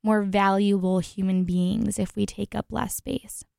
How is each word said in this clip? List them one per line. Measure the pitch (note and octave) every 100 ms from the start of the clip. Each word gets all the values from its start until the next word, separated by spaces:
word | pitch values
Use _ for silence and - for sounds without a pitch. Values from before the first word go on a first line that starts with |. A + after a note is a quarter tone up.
more | G#3+ G#3+
valuable | G3+ G3+ G3 G3 G3+ G3+ F#3 F#3
human | - - F#3+ F#3
beings | F3 F3+ F3+ G#3+ G#3+ G#3
if | F#3+ -
we | G3+
take | - G3+
up | G#3+ -
less | A3 -
space. | - - C4+ - - -